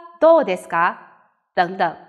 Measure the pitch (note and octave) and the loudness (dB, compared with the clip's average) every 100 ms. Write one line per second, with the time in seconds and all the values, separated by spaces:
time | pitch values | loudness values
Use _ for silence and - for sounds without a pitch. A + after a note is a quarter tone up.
0 | - - D#4 E4 F#3+ F3+ - E3+ F3+ A#3 | -20 0 4 4 2 -6 -6 -4 -4 -4
1 | - _ _ _ _ - F3+ F#3+ F3 - | -20 _ _ _ _ -4 -4 -2 -6 -6